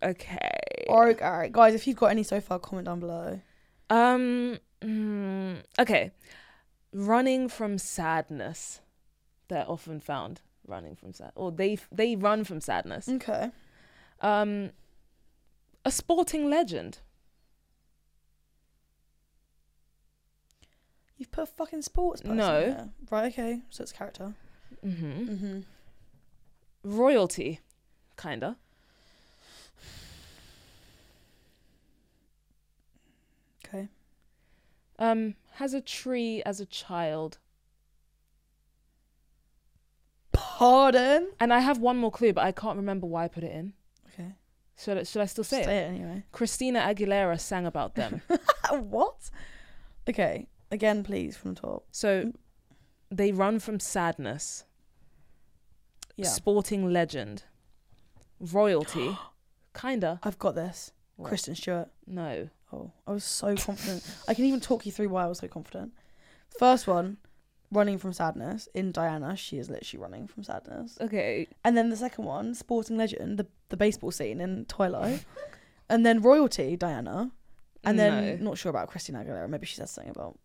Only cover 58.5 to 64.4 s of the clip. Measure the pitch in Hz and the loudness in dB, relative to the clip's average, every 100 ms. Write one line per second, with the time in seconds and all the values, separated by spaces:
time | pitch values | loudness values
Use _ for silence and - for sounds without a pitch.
58.5 | 190 208 165 156 165 127 185 - - _ | 2 4 4 0 -2 -4 -4 -10 -20 _
59.5 | _ _ - 247 262 170 175 208 190 196 | _ _ -10 -4 -2 -2 -2 -6 -2 -2
60.5 | - 175 170 - - _ - 165 196 - | -2 -4 -10 -16 -20 _ -18 -6 -6 -6
61.5 | 170 - 175 165 _ - 180 160 92 156 | -8 -4 -4 -6 _ -14 -8 -6 -6 -10
62.5 | - _ - 175 - - 202 - - 202 | -14 _ -14 -14 -14 -8 -8 -6 -4 -2
63.5 | 202 - 202 202 180 - - - 226 | -2 -2 -6 -6 -6 -8 -8 -4 2